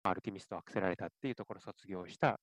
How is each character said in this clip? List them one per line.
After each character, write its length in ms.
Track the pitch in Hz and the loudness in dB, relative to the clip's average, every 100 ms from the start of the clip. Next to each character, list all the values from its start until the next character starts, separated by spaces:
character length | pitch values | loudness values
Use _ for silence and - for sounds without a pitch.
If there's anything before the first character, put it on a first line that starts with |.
ア 100 | 95 | 2
ル 80 | 87 | 2
テ 100 | 110 | 0
ィ 20 | |
ミ 60 | 98 | -6
ス 80 | - | -8
ト 100 | 87 | -10
ア 60 | |
ク 80 | - | -2
セ 80 | 104 | 2
ラ 80 | 95 | 2
レ 60 | |
ー 20 | 87 | 2
タ 100 | 92 | -4
ー 20 | |
っ 20 | _ | _
て 60 | 135 | -4
い 40 | |
う 40 | 117 | -4
と 100 | 104 | -8
こ 80 | |
ろ 60 | 107 | -10
を 20 | |
卒 260 | - - 98 | -12 -14 -8
業 200 | 92 90 | -6 -6
し 100 | - | 2
た 220 | 143 - | 4 4